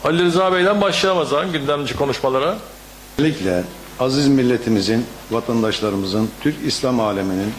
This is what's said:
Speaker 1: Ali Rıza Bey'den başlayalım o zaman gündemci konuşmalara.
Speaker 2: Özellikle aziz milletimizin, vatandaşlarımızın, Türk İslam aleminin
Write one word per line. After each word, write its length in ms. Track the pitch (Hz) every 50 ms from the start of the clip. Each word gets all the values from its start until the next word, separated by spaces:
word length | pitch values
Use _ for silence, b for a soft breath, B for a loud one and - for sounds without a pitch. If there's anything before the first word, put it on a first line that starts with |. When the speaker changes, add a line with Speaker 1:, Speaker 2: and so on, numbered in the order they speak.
| -
Speaker 1:
Ali 200 | 139 160 170 180
Rıza 300 | 175 165 180 190 185 185
Bey'den 280 | 180 180 196 208 208
başlayalım 400 | 202 196 165 - - 190 190 175
o 40 | 156
zaman 260 | 127 135 147 175 190
gündemci 440 | 170 156 139 139 147 147 143 127 -
konuşmalara. 600 | - 143 139 123 - - 135 131 131 139 165 196 220 - - - - - - - - - - - -
Speaker 2:
Özellikle 460 | 143 160 151 - 92 95 90 90 87 90 - - - - - -
aziz 280 | 127 131 131 143 147 139
milletimizin, 800 | 139 135 127 123 123 113 120 117 113 104 95 95 110 117 123 117 - - - -
vatandaşlarımızın, 1000 | 110 117 113 - 120 117 110 110 101 - 107 107 98 98 98 95 95 107 110 110 - -
Türk 140 | - 147 151 151 -
İslam 340 | 139 - - - 127 127 120
aleminin 540 | 110 107 101 98 95 98 92 92 98 104 113